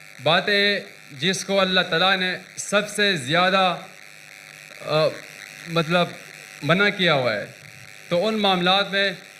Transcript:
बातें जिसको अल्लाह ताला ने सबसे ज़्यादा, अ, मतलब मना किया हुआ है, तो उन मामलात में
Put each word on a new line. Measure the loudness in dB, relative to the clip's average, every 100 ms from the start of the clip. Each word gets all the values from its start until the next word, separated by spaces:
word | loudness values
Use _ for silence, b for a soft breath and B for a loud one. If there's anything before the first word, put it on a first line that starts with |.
| -20 -4
बातें | 2 2 4 2 2 0 -4 -16 -18 -4
जिसको | -2 -2 0 2
अल्लाह | 2 2
ताला | 0 2 2 2
ने | 0 -4 -10 -14
सबसे | -2 -2 0 0 0 0
ज़्यादा, | 0 2 4 4 2 -2 -8 -20 -20 -20 -20 -20 -20 -20 -20 -12
अ, | -2 2 2 -2 -10 -18 -18 -16 -4
मतलब | -2 0 0 0 -6 -18 -20 -20 -6
मना | 0 2 2
किया | 2 2
हुआ | 2 2
है, | -2 -6 -12 -20 -20 -20 -20 -4
तो | 0
उन | 0
मामलात | 2 2 2 4 2 2
में | 0 -2 -4 -12